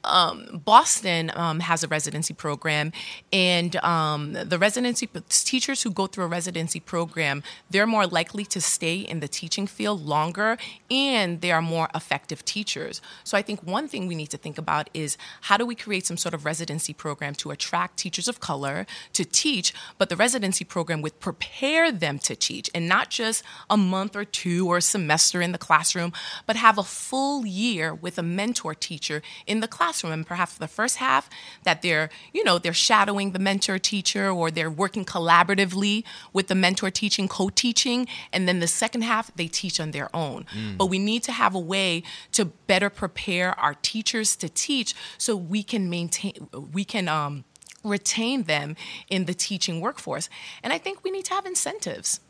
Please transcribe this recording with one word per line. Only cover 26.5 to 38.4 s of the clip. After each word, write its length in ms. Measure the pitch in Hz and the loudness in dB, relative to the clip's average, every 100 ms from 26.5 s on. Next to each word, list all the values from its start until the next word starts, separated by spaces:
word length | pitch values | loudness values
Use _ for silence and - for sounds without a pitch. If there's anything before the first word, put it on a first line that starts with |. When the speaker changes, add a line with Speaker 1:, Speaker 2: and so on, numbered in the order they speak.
| 220 | 6
Speaker 1:
have 220 | 226 202 | 6 6
a 60 | |
full 600 | 180 - - 254 277 285 | -2 -8 -4 0 0 0
year 480 | 220 185 240 185 156 | -2 0 0 0 -2
with 240 | 160 175 170 | -4 -6 -4
a 60 | |
mentor 520 | 170 180 214 240 160 | -2 0 0 -2 -4
teacher 480 | 165 - 160 - 151 - - - | -6 -6 -6 -4 -6 -8 -14 -4
in 120 | 220 | -2
the 80 | 226 | -2
classroom. 200 | - 339 - | -2 -2 0
And 260 | 170 160 | -4 -4
perhaps 300 | 160 175 175 | -4 -2 -2
the 140 | - 160 | -4 -8
first 300 | - 226 - | -2 -2 0
half 300 | 262 269 - - - - | 2 2 0 -18 -18 -2
that 180 | 185 170 | 0 2
they're, 260 | 185 156 156 - - | 2 2 0 -6 -8
you 120 | 359 | 0
know, 140 | 415 175 | 4 4
they're 140 | 175 | 2
shadowing 600 | 170 - 220 202 202 196 | 2 6 6 6 2 0
the 80 | 185 | 0
mentor 400 | 196 196 - 190 | 2 2 0 0
teacher 500 | - 208 - 202 196 | 0 0 0 0 0
or 180 | 180 165 | 2 0
they're 220 | 165 160 | 0 -2
working 340 | 151 190 208 | 0 -2 -2
collaboratively 1000 | 185 180 165 170 175 196 190 185 202 214 - - - | -4 -2 6 6 8 4 2 2 2 0 -2 -16 -2
with 140 | 196 190 | -2 2
the 80 | |
mentor 340 | 190 180 185 190 | 4 4 4 -2
teaching, 360 | - 208 - 190 | 0 0 0 -2
co-teaching, 800 | - 196 - 247 226 262 240 247 - - | 0 0 2 2 0 2 0 -2 -8 -4
and 140 | 185 | 0